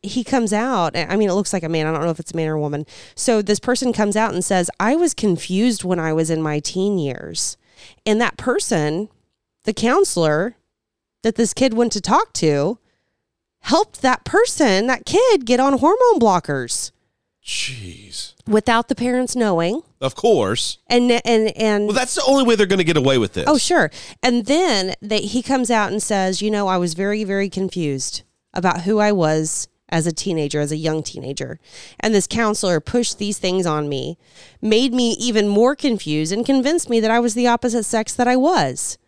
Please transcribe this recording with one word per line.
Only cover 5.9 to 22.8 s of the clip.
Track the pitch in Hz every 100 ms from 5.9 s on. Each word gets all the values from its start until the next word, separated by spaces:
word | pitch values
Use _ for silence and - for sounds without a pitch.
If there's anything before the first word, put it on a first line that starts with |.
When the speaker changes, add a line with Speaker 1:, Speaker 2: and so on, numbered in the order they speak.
| 175
Speaker 1:
I | 160
was | 156 160
in | 160
my | 156 147
teen | - 180 196 196
years." | 143 127 - 117 - - _ _ - _ -
And | 220
that | 233 -
person, | - 339 - 180 151 160 214 _ _ _ _ _ -
the |
counselor, | 208 226 320 392 - 160 151 208 - _ _ _ _ _ _
that | 233 220
this | 220
kid | - 262
went | 220 240
to | -
talk | - 277 440
to | - 160 143 151 233 _ _ _ _ _ _ _ _
helped | - 302 427 -
that | 262 247 -
person, | 370 494 - 277 190 240
that | 254 -
kid, | 392 508 403 226
get | 247
on | 269 277
hormone | 285 427 494 381
blockers. | 226 180 - 139 120 - - _ _ _ _ _ -
Speaker 2:
Jeez. | - - 127 95 85 98 - - _ -
Speaker 1:
Without | 214 233 226 240
the | 262
parents | 247 247 254 254
knowing. | 220 170 170 254 - _
Speaker 2:
Of | 135 -
course. | 240 185 98 117 - - _
Speaker 1:
And, | 247 247 240 226
and, | 226 220 -
and | 220 208 208
Speaker 2:
Well, | 208
that's | 254 -
the | 262
only | 277
way | 240 220
they're | 196
gonna | 196